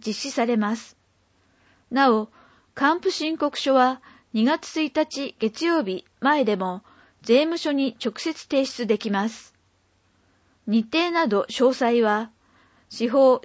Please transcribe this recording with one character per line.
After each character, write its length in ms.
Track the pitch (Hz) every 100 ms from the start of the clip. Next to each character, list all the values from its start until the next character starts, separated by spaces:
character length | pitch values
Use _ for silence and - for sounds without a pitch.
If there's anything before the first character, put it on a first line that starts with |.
| 220
実 180 | 202
施 80 | 277
さ 140 | 269 233
れ 120 | 233
ま 180 | 208 226
す。 220 | - _ _ _ _ _ _ _ _ _ -
な 200 | 254 269
お、 180 | 220 214 _ _ _ _ -
還 240 | 277 339
付 100 | 381
申 280 | - 311 320
告 200 | 294 -
書 160 | 277
は 280 | 269 254 262 - - _
二 100 | 220
月 380 | 233 311 - 320
一 120 | 302
日 420 | 302 302 269 277 -
月 260 | 220 - 330
曜 160 | 330
日 240 | 196 185 - -
前 240 | 262 294
で 140 | 220 202
も 260 | 185 180 _ _ _ _
税 180 | - 240
務 180 | 320 339
署 140 | 320
に 240 | 277 269 -
直 120 | 220 -
接 200 | 330 311
提 280 | - 277 262
出 200 | - 226
で 120 | 214
き 140 | 220
ま 180 | 196 220
す。 240 | 220 - _ _ _ _ _ _ _ _ _ _ _ -
日 180 | 226 226
程 180 | 320 349
な 180 | 339 311
ど 160 | 202 -
詳 240 | - 262
細 280 | 262 233 240
は、 300 | 220 208 226 _ _ _ _ _ _
司 180 | - 233
法 340 | 269 262 247